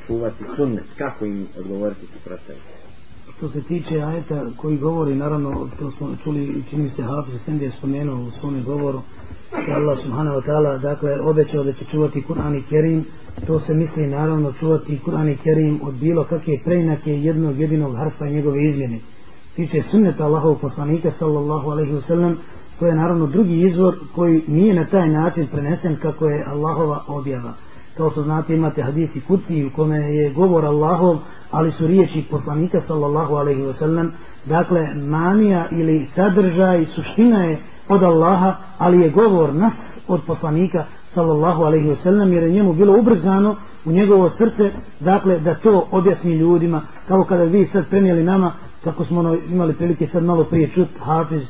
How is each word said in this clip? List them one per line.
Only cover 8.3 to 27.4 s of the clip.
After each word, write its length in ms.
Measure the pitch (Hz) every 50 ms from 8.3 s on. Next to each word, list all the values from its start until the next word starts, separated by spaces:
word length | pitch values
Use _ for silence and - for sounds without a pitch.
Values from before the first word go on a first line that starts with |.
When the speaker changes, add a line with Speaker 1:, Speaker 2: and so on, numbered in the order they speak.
| 110 -
Speaker 2:
svome 220 | - 143 139 131 120
govoru, 380 | 123 143 147 143 139 135 131 - - - - - - - - - - - - -
da 60 | - 143
Allah 240 | 147 147 151 139 127 -
subhanahu 340 | 135 117 139 156 151 143
wa 80 | 135 127
ta'ala, 320 | 147 151 151 151 143 139 131
dakle, 420 | 135 143 147 143 - 143 143 143
obećao 440 | 143 156 156 156 147 - - 147 139
da 80 | 139 135
će 120 | - -
čuvati 400 | - - 151 151 143 - 147 131 -
Kur'an 300 | 165 - 151 151 147 139
i 40 | 131
Kerim, 420 | - 147 156 156 165 160 160 151 - - - - - - - -
to 140 | 160 160 156
se 140 | 151 - 156
misli, 320 | 156 165 156 - 156 151
naravno, 460 | 139 139 143 151 156 160 156 147 143 127
čuvati 480 | - 160 160 160 151 - - 151 135 -
Kur'an 220 | 170 160 156 156 151 139
i 40 |
Kerim 440 | 127 - 160 156 156 156 151 151 151 147
od 120 | 143 135
bilo 300 | 123 139 160 170 165 143
kakve 300 | - 175 156 - - 151 135 -
preinake 460 | 165 180 180 165 165 156 135 - 151
jednog 480 | 147 147 143 160 160 156 160 156 139 131
jedinog 380 | 156 151 156 156 151 135 123
harfa 300 | 113 156 156 - - 151
i 80 | 143 143
njegove 340 | 151 143 147 139 143 147 151
izmjene. 300 | 147 139 135 123 117 113 - - - - - - - - - - -
Tiče 260 | - 175 - - 156 - -
sunneta 340 | - 214 214 180 143 - 156
Allahovog 360 | 147 151 156 143 160 147 131
poslanika, 500 | - 139 - - 147 143 156 170 160 165 - -
sallallahu 520 | 165 156 151 147 143 147 156 151 135 151
alaihi 220 | 147 156 151 139 147
wa 140 | 143 131
sallam, 300 | - 170 175 175 175 165 160 - - - - - - - -
to 80 | 170
je, 80 | 170 160
naravno, 320 | 156 160 170 175 170 160
drugi 340 | 143 135 190 226 180 170 165
izvor 340 | 175 190 170 175 185 185 175 - - - -
koji 280 | 170 175 170 165 160 160
nije 280 | - 147 156 190 220 196
na 100 | 170 156
taj 240 | - - 196 175 156
način 380 | 156 151 160 175 - 175 156
prenesen 500 | 127 - 151 143 143 175 175 - 175 151 147 -
kako 260 | 156 147 - 160 151
je 160 | 147 147 -
Allahova 560 | 139 143 147 151 156 156 151 165 151 147 143 - -
objava. 440 | 143 143 135 139 131 123